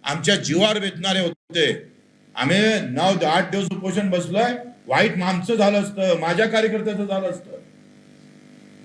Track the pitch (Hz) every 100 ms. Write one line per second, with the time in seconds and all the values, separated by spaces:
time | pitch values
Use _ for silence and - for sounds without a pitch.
0 | 139 160 208 196 - 165 214 208 196 165
1 | 190 190 175 - - 170 139 92 - -
2 | _ _ _ 113 135 190 220 208 127 131
3 | 185 185 156 175 185 196 185 185 185 202
4 | 196 180 165 190 240 247 - - - 143
5 | 214 180 180 175 202 220 202 208 - 190
6 | 190 165 160 175 220 220 220 214 208 196
7 | 196 190 185 - - - - - - -
8 | - - - - - - - -